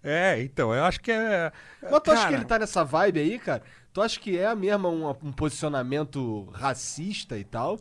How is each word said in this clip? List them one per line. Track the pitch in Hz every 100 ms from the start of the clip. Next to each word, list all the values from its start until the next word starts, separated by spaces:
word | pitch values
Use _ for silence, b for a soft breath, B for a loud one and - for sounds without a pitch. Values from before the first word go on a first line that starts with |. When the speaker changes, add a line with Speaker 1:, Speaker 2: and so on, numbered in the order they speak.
Speaker 1:
É, | 143 156 185 127
então, | 131 - 117
eu | 120
acho | 175 -
que | -
é, | 220 226 190 160 B B B
Speaker 2:
Mas | - 294
tu | 311
acha | 269
Speaker 1:
cara | 190
Speaker 2:
que |
ele | 262
tá | 226 226
nessa | 214 190
vibe | 147 156 202 170
aí, | 151 240
cara? | - 127 b b b
Tu | -
acha | 220 -
que | 214 175
é | 202
mesmo | 226 190 202 180
um, | 165 156
um | 135 147
posicionamento | 139 151 143 156 143 127 143 147 143 123 107 92
racista | 90 139 160 - - 180 202 - 110
e |
tal? | 98 117 139 214